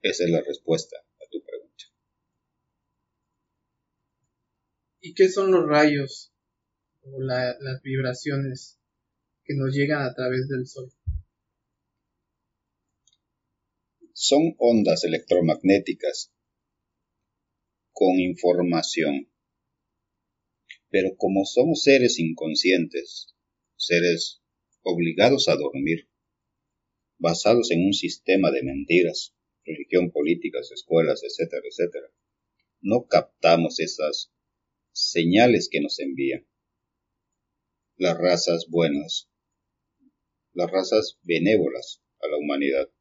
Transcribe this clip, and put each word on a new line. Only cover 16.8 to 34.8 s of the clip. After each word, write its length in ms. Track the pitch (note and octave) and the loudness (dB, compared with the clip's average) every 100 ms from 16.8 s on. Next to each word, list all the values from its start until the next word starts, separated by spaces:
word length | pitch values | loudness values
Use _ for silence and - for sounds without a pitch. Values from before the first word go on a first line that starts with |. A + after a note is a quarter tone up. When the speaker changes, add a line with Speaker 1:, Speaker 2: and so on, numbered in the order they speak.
| _ _ _ _ _ _ _ _ _ _ _ | _ _ _ _ _ _ _ _ _ _ _
Speaker 1:
con 280 | - F#2+ F#2 | 0 2 2
información. 1080 | F2+ F2 F2 F2+ F2+ E2 - - D#2 C#2 - _ _ _ _ _ _ _ _ _ _ _ _ _ _ - _ | 0 0 0 2 2 0 -2 -2 -2 -2 -8 _ _ _ _ _ _ _ _ _ _ _ _ _ _ -20 _
Pero 260 | F#2+ F#2 - | -2 -2 -2
como 260 | G2 G2 | -2 -2
somos 380 | G2 - C#3+ D#3 | -2 0 2 2
seres 360 | C#3+ C3+ B2 - | 4 6 4 0
inconscientes, 1160 | E2 E2 D#2+ D#2 F2 F#2 E2 D2 C#2+ - - _ _ _ _ _ | -4 -4 -6 -2 2 2 0 -6 -10 -18 -20 _ _ _ _ _
seres 680 | - F2 F2 E2+ - - _ _ _ _ | 0 2 2 -2 -6 -12 _ _ _ _
obligados 640 | - F2 E2+ D#2 A2 C3+ - | -6 -2 -2 4 4 4 0
a 80 | D2+ | 0
dormir, 540 | D2 C2+ C#2+ E2 - _ _ _ _ _ _ _ _ _ _ _ | -2 -6 -4 -4 -6 _ _ _ _ _ _ _ _ _ _ _
basados 520 | E2+ E2+ G#2 A#2+ A2+ | -2 0 2 4 4
en 140 | E2+ | 2
un 100 | F#2+ | 2
sistema 560 | G2+ F2 - - F#2+ F2 | 0 -4 -8 0 2 2
de 120 | C2+ | 0
mentiras, 720 | C2 C#2 C#2+ E2+ E2+ D2+ - _ _ _ | -4 -8 2 2 2 -2 -12 _ _ _
religión, 460 | - D#2 - F2+ F2+ | -14 -12 0 0 0
políticas, 600 | D#2+ D2 E2+ - B1+ - | -2 -2 -2 -4 -8 -12
escuelas, 500 | - - E2 D#2+ C2+ | -16 0 2 2 0
etcétera, 400 | - - E2 D2 - | -6 -6 -6 -6 -12
etcétera, 380 | - - D2+ - _ _ _ _ _ _ _ | -4 -4 -4 -18 _ _ _ _ _ _ _
no 260 | F2+ A#2+ B2 | -2 -2 2
captamos 760 | F2 - _ E2 E2+ E2 - | 0 0 _ 4 4 2 -4
esas 520 | D#2+ - D2+ C#2+ - _ _ _ _ _ | -8 -4 -6 -6 -12 _ _ _ _ _